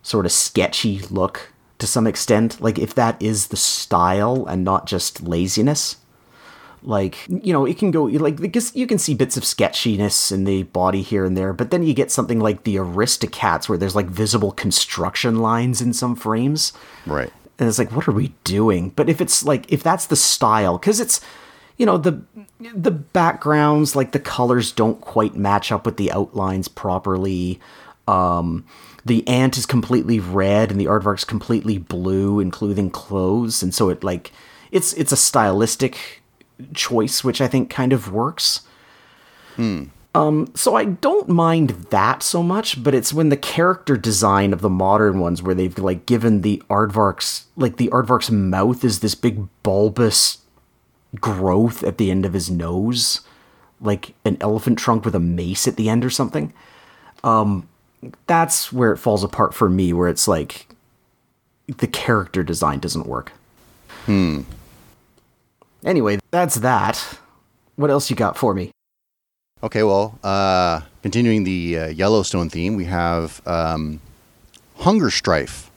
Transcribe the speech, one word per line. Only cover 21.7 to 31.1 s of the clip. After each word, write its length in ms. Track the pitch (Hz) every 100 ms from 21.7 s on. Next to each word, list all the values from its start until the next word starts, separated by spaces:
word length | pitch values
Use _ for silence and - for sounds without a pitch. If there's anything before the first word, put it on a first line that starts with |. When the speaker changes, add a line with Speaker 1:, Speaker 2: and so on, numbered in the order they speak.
| -
Speaker 1:
you 80 |
know, 140 | - 180
the, 240 | 175 147 - - 202 _ 233
the 160 | 214 170
backgrounds, 1040 | 160 143 185 170 - 147 151 147 151 147
like, 180 | 139 131
the 60 | -
colors 540 | - - 123 123 110
don't 260 | - 113 110
quite 340 | - 113 107 -
match 340 | 101 101 -
up 140 | 104
with 140 | 113 -
the 120 | 98
outlines 580 | 98 98 - 95 95 90
properly. 920 | - 104 92 101 92 98 92 90 90 - - - - -
Um, 560 | 92 90 87 85 82 - - - -
the 220 | 117 113 113
ant 300 | 127 131 131
is 80 | -
completely 520 | 123 - 123 - 113
red 520 | 90 95 95 104 110
and 100 | 101
the 60 | 92
aardvark's 380 | 104 98